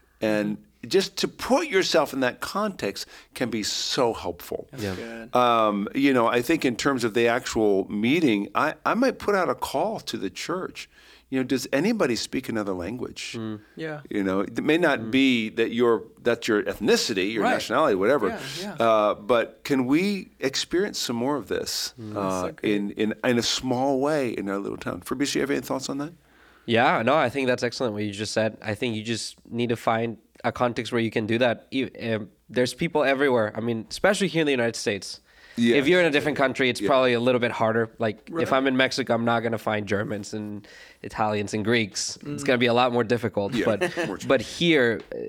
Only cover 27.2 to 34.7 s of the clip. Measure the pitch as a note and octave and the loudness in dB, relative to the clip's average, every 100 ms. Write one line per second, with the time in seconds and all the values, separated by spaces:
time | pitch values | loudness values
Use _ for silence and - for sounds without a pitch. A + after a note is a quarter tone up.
27.2 | B2+ C3+ C3 B2 B2 - B2+ G#2 G#2+ G2+ | 2 0 0 0 -2 -2 -4 -2 -4 -4
28.2 | G#2 - A2 - G#2+ G#2 B2+ A2 A2 A2 | -4 0 -2 -4 -8 -4 -4 -4 -4 -4
29.2 | - - - A#2 A#2+ A#2 - A2+ A#2 G#2+ | -6 -14 -10 -4 -2 0 0 0 -2 -6
30.2 | _ _ A#2 - B2 A2+ G#2+ A#2+ A2+ A#2 | _ _ -6 0 -2 -2 -2 0 0 0
31.2 | G#2+ A#2 B2 G#2+ - C3+ A#2+ - A2+ A2 | 0 2 2 0 -6 -4 -4 -6 -4 -4
32.2 | G#2+ _ _ A#2+ B2 - E3+ D3+ C3+ C3+ | -6 _ _ 0 0 0 -2 0 0 2
33.2 | C#3+ B2 G#2 A2 A#2 A2+ G#2 - F#3 G3 | 2 2 0 -2 -4 -4 -6 0 0 2
34.2 | F#3+ D#3+ D3+ C3 A#2 | 0 0 0 2 0